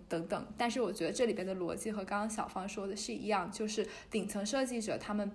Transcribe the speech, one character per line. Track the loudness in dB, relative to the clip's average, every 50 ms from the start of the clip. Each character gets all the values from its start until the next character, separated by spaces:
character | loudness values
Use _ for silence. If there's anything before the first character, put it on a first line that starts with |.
| -6
等 | -2 -2 -2 0 0
等， | -2 -2 -2 -4 -2 0
但 | 0 2
是 | 2 2
我 | 2 2
觉 | 2 0 0
得 | 0
这 | 4 4 4
里 | 4
边 | 4 2 0
的 | -2 0
逻 | 0 0 0 0
辑 | -2 -2 -2
和 | -2 -2 -2
刚 | 0 0 0
刚 | 0 0
小 | 0 -2 -2
芳 | -2 -2 -4 -2 -2
说 | -4 -4 -4
的 | -2 -2
是 | -4 -4 -4
一 | -4 -2 2 4
样， | 4 4 2 0
就 | -2 -2 -2
是 | 0 2 0 0 0 -2 -12 -8 -2
顶 | 0 0 0 0
层 | 0 0 0
设 | 2 2 2
计 | 2 2 2 0
者 | 0 0 -2 -2
他 | 0 0 0
们 | 0 0 0